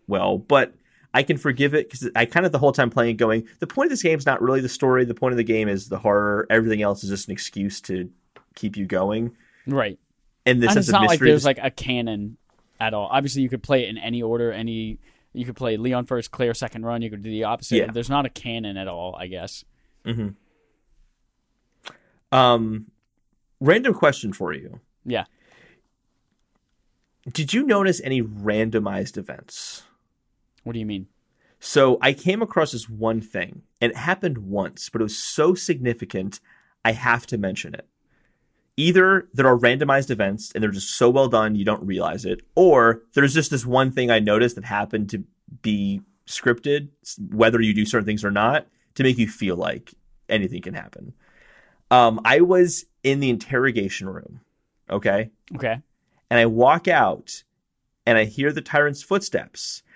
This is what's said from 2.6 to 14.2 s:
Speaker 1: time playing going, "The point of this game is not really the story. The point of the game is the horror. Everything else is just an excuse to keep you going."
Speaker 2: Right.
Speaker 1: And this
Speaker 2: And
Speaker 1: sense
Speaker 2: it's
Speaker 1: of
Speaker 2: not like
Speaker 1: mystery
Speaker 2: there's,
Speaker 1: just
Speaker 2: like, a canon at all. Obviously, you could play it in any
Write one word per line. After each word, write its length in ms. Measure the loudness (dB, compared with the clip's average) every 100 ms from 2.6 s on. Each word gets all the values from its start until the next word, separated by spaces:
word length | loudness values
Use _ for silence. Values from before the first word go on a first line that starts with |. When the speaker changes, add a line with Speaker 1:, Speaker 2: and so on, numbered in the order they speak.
| 2
Speaker 1:
time 160 | 2 0
playing 300 | 2 0 2
going, 280 | 2 0 -4 _
"The 80 | -6
point 220 | -2 -2
of 20 |
this 120 | 0
game 140 | -2 0
is 60 |
not 160 | 0 0
really 220 | 2 0
the 80 | -2
story. 340 | -2 2 2
The 100 | 0
point 180 | -2 -2
of 40 | 0
the 80 |
game 240 | 0 0 0
is 220 | -4 -6
the 80 | -4
horror. 480 | 2 2 2 -2 0
Everything 320 | 0 2 0
else 240 | -2 -2
is 60 | -6
just 180 | -8 -8
an 40 |
excuse 460 | -10 -10 -6 -6 -8
to 280 | -8 -8 -8 _ _ _ _
keep 200 | -10 -8 -6
you 80 | -4
going." 500 | -2 -2 -2 -4 -8 _ _ -6
Speaker 2:
Right. 320 | -2 -2 -6 _ _ _ _ 2
Speaker 1:
And 160 | 4
this 60 | 4
Speaker 2:
And 60 | 4
Speaker 1:
sense 80 | 4
Speaker 2:
it's 20 |
Speaker 1:
of 40 |
Speaker 2:
not 60 | 4
like 80 | 4
Speaker 1:
mystery 180 | 6 6
Speaker 2:
there's, 80 | 6
Speaker 1:
just 40 | 4
Speaker 2:
like, 120 | 0
a 80 | -2
canon 680 | -4 -4 -4 -4 -6 -8 -12 _ _ _ -6
at 140 | -4
all. 140 | -4 -2
Obviously, 320 | -2 -2 -2
you 80 | -4
could 120 | -4
play 220 | 0 0
it 60 | 0
in 80 | -6
any 240 | -6 -4